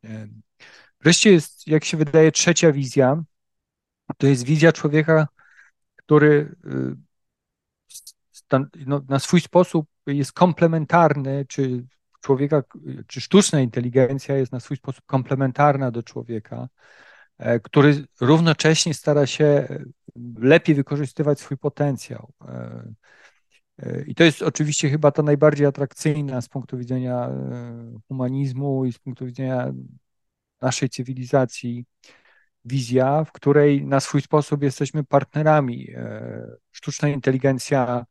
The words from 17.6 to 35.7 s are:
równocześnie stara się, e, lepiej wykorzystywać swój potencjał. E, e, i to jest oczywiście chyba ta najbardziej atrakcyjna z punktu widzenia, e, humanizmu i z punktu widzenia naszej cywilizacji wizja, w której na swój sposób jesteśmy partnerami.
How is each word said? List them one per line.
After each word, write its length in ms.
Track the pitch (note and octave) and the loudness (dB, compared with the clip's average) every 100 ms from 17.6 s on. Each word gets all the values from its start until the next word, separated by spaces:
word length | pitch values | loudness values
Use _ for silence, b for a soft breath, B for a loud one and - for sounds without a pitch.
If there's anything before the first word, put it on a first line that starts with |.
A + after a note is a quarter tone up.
| - - D3 D3 C#3+ _ | 0 4 4 4 -4 _
równocześnie 720 | B2 D#3+ E3 D3+ D#3 D#3+ - | 2 4 4 2 2 2 0
stara 340 | D3 - D3 C#3 | -4 0 2 0
się, 180 | - D3+ | 2 2
e, 380 | C#3+ C#3 C#3 C3+ - - - A#2+ A2+ | 2 0 -10 -14 -20 -20 -18 -16 -2
lepiej 360 | B2 E3 - D3 | 4 4 4 0
wykorzystywać 640 | C3+ D3 D3 - D3+ C#3+ | 0 -4 -6 -4 -2 -2
swój 180 | - C#3 | -4 -8
potencjał. 760 | D3 - D3 B2+ - A#2 - _ | -8 -4 -4 -4 -10 -16 -18 _
E, 520 | - B1 A#1+ A#1+ - A2 b b b b _ _ _ _ | -16 -14 -12 -14 -18 -20 b b b b _ _ _ _
e, 260 | C3 - | -10 -10
i 120 | D3 B2+ | -10 2
to 80 | |
jest 180 | E3+ - | 2 2
oczywiście 480 | D#3+ - D3+ D3+ D3+ | -6 -2 -4 -2 -2
chyba 220 | D3 D3+ | 2 2
ta 120 | C#3 | 2
najbardziej 440 | D3+ D3 D3+ D3 C#3+ | 0 4 4 4 0
atrakcyjna 720 | C#3 C#3 - D#3+ D3 C#3+ B2+ | 0 -8 -4 -4 -2 -4 -6
z 80 | A#2+ | -8
punktu 280 | C#3 A#2+ B2+ | -12 -10 -10
widzenia, 500 | B2 B2+ B2+ B2 B2 | -6 -6 -4 -6 -6
e, 720 | C3 C3 B2 A#2+ A#2 A#2 A2+ _ | -8 -8 -10 -12 -16 -18 -20 _
humanizmu 800 | C3 B2+ C3+ C#3 B2 C#3+ C3+ C3 | -6 -4 -4 -4 -4 -4 -2 -4
i 80 | |
z 60 | A#2 | -6
punktu 260 | - A#2+ B2+ | -12 -12 -12
widzenia 480 | A#2+ C3 C3 B2+ C3 C3 - _ _ _ _ _ _ | -8 -6 -4 -6 -8 -16 -20 _ _ _ _ _ _
naszej 280 | B2+ - C3 | -6 -4 -6
cywilizacji 960 | - B2 B2+ B2 C#3 B2+ - B2 A#2+ B2 _ b b b b b _ A#2+ | -6 -10 -10 -2 0 0 -6 -10 -10 -12 _ b b b b b _ -6
wizja, 580 | C3+ A#2 B2+ C3 D3 | -6 0 0 2 0
w 80 | D#3+ | -2
której 540 | - - C#3+ D3 C#3+ C#3 | -4 2 4 6 2 0
na 140 | C#3 | -2
swój 220 | - D3 | 0 -4
sposób 420 | - D3+ C#3+ D3 | 0 0 0 -2
jesteśmy 400 | C#3 - C#3 D#3 | -2 -4 -6 -6
partnerami. 880 | C#3 C#3 C#3 D3+ D#3 D3+ C3+ | 0 0 0 -2 2 2 0